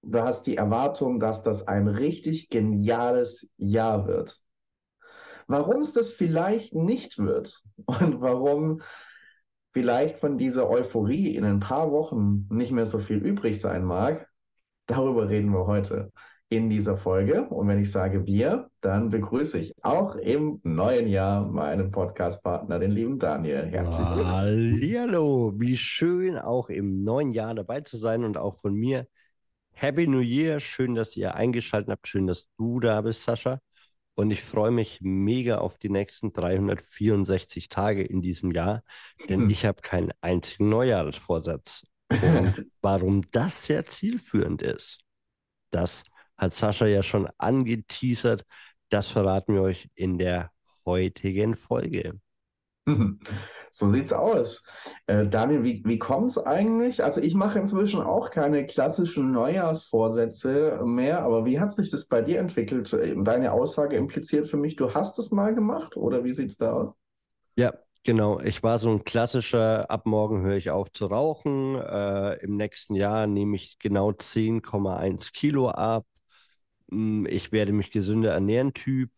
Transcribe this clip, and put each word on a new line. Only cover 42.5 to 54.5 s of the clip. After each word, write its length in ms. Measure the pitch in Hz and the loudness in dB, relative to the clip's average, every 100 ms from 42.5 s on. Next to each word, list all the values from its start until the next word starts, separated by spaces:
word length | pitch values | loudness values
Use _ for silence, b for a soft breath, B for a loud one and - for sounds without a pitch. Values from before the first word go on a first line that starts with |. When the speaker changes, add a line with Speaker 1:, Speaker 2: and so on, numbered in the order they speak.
| 98 - _ | 0 -6 _
Speaker 2:
warum 400 | 98 98 92 101 90 | 0 2 2 2 2
das 340 | 117 165 - | -2 -2 -4
sehr 220 | - 147 - | -2 -2 -2
zielführend 760 | - 202 233 - 107 - - | -6 -4 -4 -2 -2 0 -2
ist, 400 | - - - - _ _ _ _ _ _ _ | -4 -6 -10 -18 _ _ _ _ _ _ _
das 320 | 87 87 - - b b - | -2 -2 -6 -18 b b -4
hat 160 | 92 | -4
Sascha 320 | - 107 104 | 0 -2 2
ja 180 | 110 101 | 2 2
schon 240 | 95 107 92 - | 2 -2 -2 -2
angeteasert. 1080 | 101 131 123 117 - - 127 117 120 104 - B B B _ | 0 0 0 -4 -6 -4 -2 0 0 0 -4 B B B _
Das 180 | 104 - | -2 0
verraten 460 | 113 95 95 - | 0 2 2 2
wir 80 | 101 | 2
euch 260 | 95 90 - | 2 -2 -10
in 240 | - 92 90 | -6 -4 0
der 320 | 90 90 85 _ _ _ | 0 -2 -4 _ _ _
heutigen 720 | - 90 92 - 101 95 107 113 | -2 0 0 -2 -4 0 0 -2
Folge. 640 | - - - 98 - 101 _ _ _ _ _ _ - | -4 -4 -2 -4 -6 -10 _ _ _ _ _ _ 0
Speaker 1:
<laughs> 140 | 151 107 - B 101 98 B B | 2 2 0 B -10 -10 B B
So 140 | - 101 | 0 2
sieht's 240 | 120 139 | 4 2
aus. 540 | - 196 196 117 | 0 2 2 0